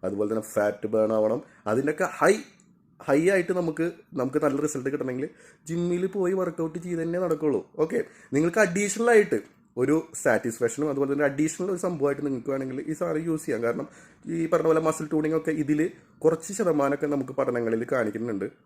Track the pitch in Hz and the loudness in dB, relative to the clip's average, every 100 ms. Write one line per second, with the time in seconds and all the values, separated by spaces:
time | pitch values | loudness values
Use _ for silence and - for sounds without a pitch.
0 | 95 98 104 110 107 - 104 101 107 110 | -6 -4 -2 -2 -4 0 0 -2 -2 0
1 | 110 110 107 123 - - - 113 143 156 | 2 2 2 0 -6 -12 -2 0 0 -2
2 | 185 - 151 220 - _ _ _ _ _ | -4 2 4 2 -2 _ _ _ _ _
3 | - 139 170 196 170 180 170 156 165 - | 0 4 4 2 0 -2 -2 -2 -4 -6
4 | - - 127 147 151 139 147 135 131 143 | -12 -4 -2 0 0 0 -2 -2 -4 -4
5 | 131 127 143 - - _ - 165 175 175 | -4 -6 -8 -12 -20 _ -8 -4 -2 -2
6 | 190 202 180 190 180 165 160 165 175 170 | -2 -2 -2 0 -2 -2 -6 -6 -6 -4
7 | 165 175 180 156 156 117 - - 160 - | -2 -2 0 0 2 0 -2 -2 0 0
8 | - - - 135 165 170 202 175 202 208 | -4 -10 -2 2 2 4 2 2 -2 0
9 | 233 226 202 110 - _ _ - 131 156 | 6 6 6 0 -4 _ _ -2 2 2
10 | 160 - 143 110 117 113 117 - 151 139 | 0 -2 2 4 2 0 -2 0 -2 0
11 | 139 143 143 139 156 - 185 180 185 170 | 0 2 0 2 -2 -2 -4 -2 -4 0
12 | 143 139 143 135 127 135 131 131 147 151 | 0 0 -2 -4 -2 -4 -4 -6 -6 -4
13 | 175 156 165 156 - 117 117 117 - - | -2 -2 -2 -4 -2 -2 0 -2 -6 -14
14 | - _ - 165 165 165 160 160 160 156 | -20 _ -8 -4 0 2 4 4 4 -2
15 | 151 156 156 160 156 156 143 151 170 - | -2 0 0 0 0 -2 0 2 0 -4
16 | _ _ 156 160 - 196 190 151 139 143 | _ _ 2 2 -4 -2 0 2 2 0
17 | 147 143 131 131 135 120 113 113 117 131 | 0 -2 -2 -2 0 0 0 0 0 0
18 | 110 107 120 101 101 - | 0 -2 -4 -4 -6 -10